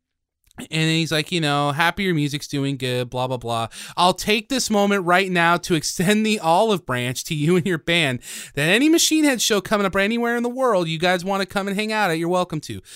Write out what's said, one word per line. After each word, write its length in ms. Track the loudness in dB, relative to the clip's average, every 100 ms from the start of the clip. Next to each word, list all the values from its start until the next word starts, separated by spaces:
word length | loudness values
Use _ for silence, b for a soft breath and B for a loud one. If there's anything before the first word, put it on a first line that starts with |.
| _ _ _ _ _ -20 -6
and 180 | 0 2
he's 220 | 2 0
like, 200 | -2 -2
you 80 | -2
know, 320 | 0 0 0
"Happy 300 | 0 0 0
your 140 | 0 0
music's 320 | 0 -4 -6
doing 300 | -4 -2 -2
good, 340 | -2 -2 -4
blah, 160 | -4 -4
blah, 100 | -4
blah. 300 | -4 -4 -4 B B B
I'll 200 | 2 2
take 340 | 0 -2 -2
this 220 | -4 0
moment 340 | 2 2 2 2
right 240 | 2 2
now 280 | 2 2 2
to 180 | 0 -2
extend 500 | -2 -2 0 2 2
the 140 | 0
olive 440 | 2 4 4 0
branch 400 | -2 -4 -2 -4 -6
to 100 | -2
you 200 | 2 2
and 80 | 2
your 100 | -2
band 440 | 0 2 2 -2 B B B B
that 80 | 2
any 220 | 4 4
Machine 340 | 4 4 2
Head 160 | 2 2
show 220 | 0 0
coming 240 | 0 0 0
up 100 | 0
anywhere 400 | 0 0 -2 -2
in 60 |
the 80 | -2
world 380 | -2 0 2 0
you 100 | 0
guys 260 | 0 0
wanna 220 | 0 -4 -2
come 220 | -4 -4
and 100 | -2
hang 140 | -2
out 180 | 0 0
at, 80 | 0
you're 100 | 0
welcome 320 | 0 -2 -6
to. 200 | -8 -12 -14